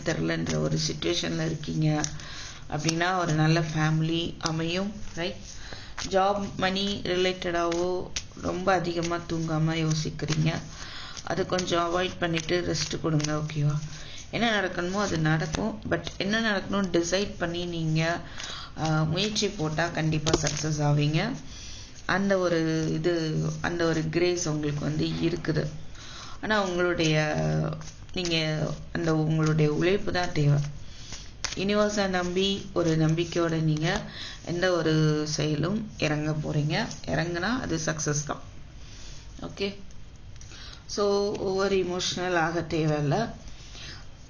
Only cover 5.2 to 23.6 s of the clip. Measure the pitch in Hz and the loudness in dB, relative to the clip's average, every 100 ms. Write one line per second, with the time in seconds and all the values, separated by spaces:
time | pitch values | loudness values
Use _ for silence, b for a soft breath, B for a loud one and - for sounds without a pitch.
5.2 | 175 175 - B B B B B 170 185 | -6 -6 -12 B B B B B 0 4
6.2 | 196 208 202 - 185 190 196 202 - 180 | 4 2 -2 0 0 0 -2 -2 0 2
7.2 | 185 185 180 170 170 170 180 185 185 - | 2 0 -2 0 2 2 0 -2 -4 -8
8.2 | - - 170 175 190 180 175 170 165 170 | -8 -6 -4 0 2 2 2 -2 -2 -2
9.2 | - 165 160 156 160 165 156 156 156 - | -2 -2 0 2 2 2 2 0 -2 -4
10.2 | 147 156 156 160 - B B B B B | 0 2 2 0 -6 B B B B B
11.2 | - - 185 180 175 170 170 175 185 - | -4 -2 0 0 2 2 2 2 0 0
12.2 | 175 165 160 180 175 165 - 143 160 151 | 0 0 2 0 2 -2 -2 -2 2 2
13.2 | 151 151 151 151 147 147 - B B B | 2 -2 -2 0 2 0 -4 B B B
14.2 | B 180 233 208 180 175 175 202 196 165 | B 0 2 2 0 -2 -2 0 0 2
15.2 | 156 160 160 180 214 214 - 165 - - | 2 2 0 -2 -2 -4 -2 -2 -2 -4
16.2 | 190 220 226 190 - 196 185 170 170 185 | 0 2 2 0 0 0 2 2 2 2
17.2 | 165 - 170 170 175 165 160 160 160 175 | 0 -2 -4 -2 -4 -2 2 2 2 0
18.2 | - B B B B - 160 156 160 175 | -6 B B B B -4 0 2 2 2
19.2 | 208 214 202 - 156 156 170 170 156 156 | 0 0 0 0 -2 0 0 0 0 2
20.2 | 160 160 147 - 156 151 147 147 147 160 | 2 2 2 -2 -2 2 4 4 4 2
21.2 | 214 - - B B B B B - 185 | 0 -4 -10 B B B B B 0 2
22.2 | 196 190 175 165 160 160 160 160 175 170 | 4 4 4 4 2 2 2 2 2 2
23.2 | 156 156 156 - | 2 0 -2 -2